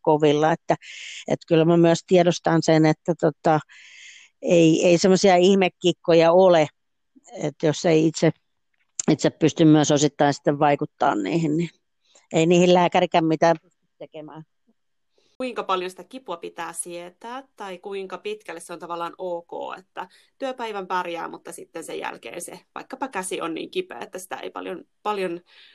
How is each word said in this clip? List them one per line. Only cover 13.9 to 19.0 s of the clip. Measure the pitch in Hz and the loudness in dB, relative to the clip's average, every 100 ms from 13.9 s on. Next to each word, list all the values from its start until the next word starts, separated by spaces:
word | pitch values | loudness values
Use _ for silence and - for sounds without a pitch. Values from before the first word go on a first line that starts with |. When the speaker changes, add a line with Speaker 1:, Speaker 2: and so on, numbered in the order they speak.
| - | -20
Speaker 1:
tekemään. | 156 160 151 151 160 _ _ _ _ _ _ _ _ - | -20 -20 -20 -20 -20 _ _ _ _ _ _ _ _ -12
Speaker 2:
Kuinka | 254 214 | -12 -8
paljon | - 185 185 | -6 -6 -6
sitä | 185 | -12
kipua | - 262 - 170 | -18 -18 -14 -12
pitää | 175 170 165 | -12 -12 -12
sietää | 170 180 175 175 _ 226 254 277 - | -12 -12 -12 -16 _ -16 -16 -16 -16
tai | 196 180 | -14 -14
kuinka | 202 196 190 185 | -14 -12 -12 -12
pitkälle | 208 214 - 165 | -12 -12 -14 -16
se | - | -14
on | 165 | -16
tavallaan | 170 170 | -12 -10